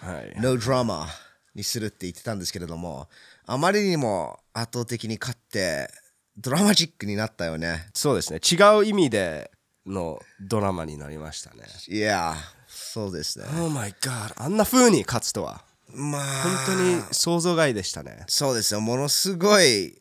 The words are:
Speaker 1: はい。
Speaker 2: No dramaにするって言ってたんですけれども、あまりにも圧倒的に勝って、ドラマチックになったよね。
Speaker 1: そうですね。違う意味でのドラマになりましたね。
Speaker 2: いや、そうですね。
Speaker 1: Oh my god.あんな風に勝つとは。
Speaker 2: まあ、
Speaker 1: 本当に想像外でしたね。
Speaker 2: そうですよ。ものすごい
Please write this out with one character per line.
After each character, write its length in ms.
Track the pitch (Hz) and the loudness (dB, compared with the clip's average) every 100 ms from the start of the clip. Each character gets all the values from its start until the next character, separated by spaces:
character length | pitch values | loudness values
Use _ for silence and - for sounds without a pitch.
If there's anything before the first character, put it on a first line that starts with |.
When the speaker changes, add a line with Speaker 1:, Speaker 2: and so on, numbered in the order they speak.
Speaker 1:
は 200 | 90 80 | -12 -10
い。 140 | 50 98 | -10 -2
Speaker 2:
No 220 | 127 127 | 0 0
drama 480 | 113 127 117 82 82 - - _ _ | 2 2 0 -2 -6 -12 -20 _ _
に 100 | 101 | -10
す 140 | 101 117 | -6 -4
る 60 | 104 | -6
っ 40 | |
て 160 | - 90 | -8 -12
言 40 | |
っ 20 | |
て 80 | - | -10
た 120 | 120 | -8
ん 40 | 104 | -6
で 60 | |
す 80 | 85 | -6
け 60 | 92 | -8
れ 80 | 85 | -8
ど 100 | 82 | -8
も、 320 | 87 67 - - - _ - | -10 -10 -14 -20 -20 _ -6
あ 100 | 131 | 0
ま 160 | 170 | 2
り 160 | 208 202 | 2 0
に 80 | 160 | 0
も 440 | 117 92 64 50 _ | 0 -2 -4 -10 _
圧 260 | 107 117 120 | -8 -6 -6
倒 60 | |
的 240 | 117 120 110 | -6 -6 -6
に 100 | 110 | -8
勝 160 | 131 | -8
っ 40 | - | -10
て、 520 | _ 104 90 71 - - _ _ _ - | _ -4 -2 -2 -6 -12 _ _ _ -10
ド 140 | 123 | -2
ラ 120 | 156 | 2
マ 120 | 208 | 4
チ 100 | 196 | 4
ッ 80 | 165 - | 0 -4
ク 100 | 104 | -6
に 100 | 101 | -4
な 100 | 110 | -4
っ 80 | |
た 100 | - | -4
よ 140 | 85 80 | -4 -4
ね。 300 | 82 82 - | -4 -4 -6
Speaker 1:
そ 180 | - 147 | -2 0
う 20 | |
で 80 | 98 | 0
す 100 | - | -2
ね。 80 | 82 | -2
違 160 | - 170 202 214 | 2 6 8 6
う 60 | |
意 80 | 214 | 4
味 180 | 202 143 | 4 2
で 400 | 107 87 76 - _ _ _ 95 | 2 -2 -4 -12 _ _ _ -10
の 340 | 95 82 69 - - | -6 -6 -8 -16 -16
ド 200 | 98 110 | -4 0
ラ 120 | 98 | 0
マ 120 | 90 | -2
に 120 | 78 73 | -6 -10
な 120 | 71 | -12
り 100 | 76 | -12
ま 140 | 78 | -12
し 100 | - | -14
た 80 | - | -16
ね。 80 | - - - - | -20 -20 -18 -6
Speaker 2:
い 100 | 104 | -2
や、 360 | 107 95 82 78 - - - | 2 2 0 -4 -10 -20 -20
そ 420 | - - 113 101 | -18 -12 -8 -8
う 40 | |
で 100 | 85 | -6
す 140 | - - | -6 -8
ね。 80 | 50 165 | -6 -4
Speaker 1:
Oh 80 | 165 | -2
my 240 | 139 104 | -4 -6
god. 400 | - 131 123 107 - | -6 -6 -6 -8 -6
あ 120 | 135 | 0
ん 80 | 214 | 2
な 80 | |
風 260 | 202 254 247 | 4 8 8
に 140 | 151 | 8
勝 220 | - 120 - | 4 -2 -2
つ 60 | |
と 120 | 107 | -4
は。 180 | 67 - - _ - | -6 -8 -18 _ -18
Speaker 2:
ま 260 | - 147 143 | -10 -6 -6
あ、 440 | 139 135 175 185 190 | -6 -4 -2 -2 0
Speaker 1:
本 100 | 190 | 2
当 60 | |
に 200 | 180 170 156 | 2 2 0
想 280 | - 170 170 | -2 0 2
像 140 | 175 | 2
外 200 | 165 147 | 2 2
で 80 | 107 | 0
し 100 | - | -4
た 100 | - | -8
ね。 220 | 67 52 90 | -12 -12 -4
Speaker 2:
そ 240 | - 139 | 0 0
う 20 | |
で 80 | 117 | 0
す 100 | 101 | 0
よ。 60 | 104 | 0
も 160 | 110 127 | 0 0
の 120 | 143 | 0
す 280 | - 190 175 | 0 0 2
ご 240 | 208 208 | 6 8
い 400 | 147 104 85 - | 8 6 -2 -8